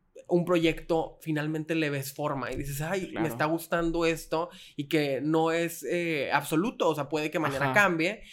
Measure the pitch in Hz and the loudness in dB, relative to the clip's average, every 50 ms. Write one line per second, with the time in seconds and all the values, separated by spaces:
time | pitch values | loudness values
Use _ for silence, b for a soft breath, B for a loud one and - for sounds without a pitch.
0 | _ _ _ - - - 180 175 170 170 180 170 165 165 156 - - - 170 160 | _ _ _ -20 -2 0 2 2 4 4 4 4 4 2 2 0 -2 0 0 0
1 | - - - - - 160 156 147 147 147 156 156 151 160 165 160 156 147 143 139 | 0 -2 -6 -8 -4 -2 -2 0 0 -2 -4 -4 -4 -2 -2 0 0 0 -2 -4
2 | 135 - - - 147 151 143 135 123 117 131 135 143 139 139 139 151 165 190 196 | -6 -8 -8 -6 -4 -4 -2 -4 -4 -4 -6 -6 -6 -6 -6 -6 -4 -4 -4 -4
3 | 180 - - - 160 151 - 127 156 156 165 165 - - 185 170 170 165 165 170 | -4 -4 -4 -2 -2 -2 0 0 0 0 0 -2 -2 -2 0 0 0 0 0 2
4 | 170 165 165 160 - - 165 160 170 175 B B B B B - 143 143 165 156 | 2 2 0 0 -2 -2 -2 -2 -2 -4 B B B B B -10 -4 0 2 2
5 | 147 143 135 123 143 151 160 160 160 165 165 170 170 165 165 - - 123 165 175 | 2 2 0 0 0 2 4 4 4 4 2 2 0 -2 -4 -8 -6 -4 -2 -2
6 | 175 165 160 143 123 87 104 - 143 - 160 156 190 254 - - 233 165 156 151 | 0 -2 -2 -2 0 0 0 0 0 2 2 2 2 0 0 0 2 2 2 0
7 | 139 - 160 151 151 156 156 175 156 147 139 135 143 135 131 208 202 185 175 160 | -2 -2 -2 -2 -2 -2 0 0 0 0 0 0 0 2 4 4 4 4 4 2
8 | 160 185 214 B B B | 0 -2 -2 B B B